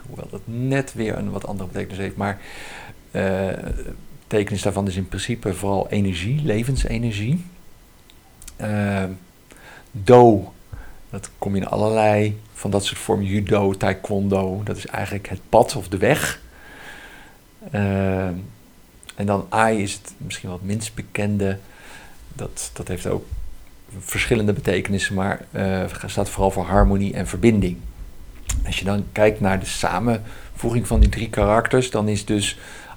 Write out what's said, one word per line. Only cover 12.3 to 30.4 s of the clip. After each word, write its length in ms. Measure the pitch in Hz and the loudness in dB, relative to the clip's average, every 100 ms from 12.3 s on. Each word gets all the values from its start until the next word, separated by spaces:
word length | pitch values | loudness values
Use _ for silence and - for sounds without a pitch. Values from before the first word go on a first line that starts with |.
| 107 - | -2 -10
van 180 | - 101 | -8 0
dat 140 | 101 - | 0 0
soort 140 | - | -6
vormen. 260 | - 101 98 | 0 0 2
Judo, 480 | 104 101 104 98 95 | 0 2 4 4 2
taekwondo, 840 | 98 95 - 101 98 98 95 98 | 0 0 -2 0 2 2 0 -2
dat 140 | 104 95 | -4 -6
is 80 | - | -6
eigenlijk 440 | 104 101 101 - | -6 -4 -6 -6
het 100 | 95 - | -10 4
pad 260 | 110 - 120 | 6 6 0
of 120 | 87 | -4
de 100 | 95 | 2
weg. 420 | 107 151 76 - - - - - - - - - - - - - 196 | 4 4 0 -6 -14 -20 -20 -20 -18 -18 -20 -20 -20 -20 -20 -20 -6
Eh, 560 | 110 101 98 95 95 95 87 104 - - - - - - - | -2 0 2 0 0 -2 -4 -10 -18 -20 -20 -20 -20 -16 -4
en 100 | 101 | 0
dan 200 | 98 92 | 0 0
Ai 320 | 110 113 110 | 2 4 2
is 120 | 98 | -2
het 200 | - - - | -6 -14 -14
misschien 320 | - - 92 | -12 -10 -10
wat 120 | 90 | -8
minst 340 | 92 107 107 - | -4 -4 -4 -10
bekende. 640 | - - 104 104 98 98 - - - - - - - | -8 -2 0 2 2 0 -8 -20 -20 -20 -20 -20 -16
Dat, 360 | - - - - | -12 -10 -10 -12
dat 140 | - 90 | -10 -8
heeft 200 | 90 95 | -6 -4
ook 180 | 98 - - - - - - - 95 | -4 -4 -8 -8 -10 -16 -20 -16 -14
verschillende 540 | - 104 - 117 104 | -6 -4 2 2 2
betekenissen, 640 | 101 - 92 95 98 - 95 | 0 0 0 0 -2 0 0
maar, 300 | 95 - - | -2 -2 -6
eh, 300 | 107 98 95 92 - 98 | -2 0 0 -2 -6 -8
staat 240 | 101 101 | -4 -4
vooral 220 | - 95 | 2 2
voor 140 | 98 90 | 2 2
harmonie 480 | 101 101 98 98 | 6 6 6 0
en 140 | 95 90 | -2 -4
verbinding. 500 | 90 113 107 90 87 - - - - - - - - - | 4 6 6 2 -2 -12 -14 -14 -14 -16 -12 -4 -2 0
Als 140 | - | -2
je 60 | 95 | 0
dan 200 | 101 - | 0 -2
kijkt 280 | - 107 107 | 4 4 6
naar 200 | 98 95 | 2 2
de 60 | 92 | -2
samenvoeging 1200 | - 82 90 120 113 - - | -2 0 0 0 0 -4 -14